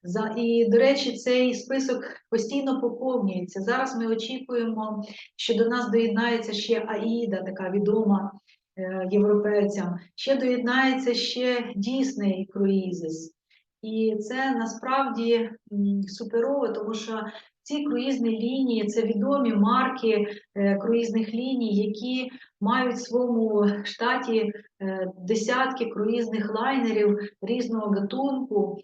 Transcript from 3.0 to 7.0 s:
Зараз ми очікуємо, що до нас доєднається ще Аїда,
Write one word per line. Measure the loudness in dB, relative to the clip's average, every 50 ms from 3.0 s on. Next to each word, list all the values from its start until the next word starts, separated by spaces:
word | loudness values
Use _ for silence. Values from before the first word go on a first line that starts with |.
| -4 -2 0 0 0 0 -2 -2 -6 -6 -6 -6
Зараз | -2 -2 0 0 0 -2 -2 -4
ми | -2 0
очікуємо, | -2 -2 -2 -6 -8 -10 -8 -4 -2 -2 -2 -2 -2 -4 -4 -4 -6 -6 -8 -10 -12 -18 -20 -20 _
що | -8 -2 0 2
до | 4 4 2
нас | 2 0 -2 2
доєднається | 2 2 2 4 2 2 2 2 0 0 -2 -4 -6
ще | -6 0 0 0 0 0 -4
Аїда, | -4 -2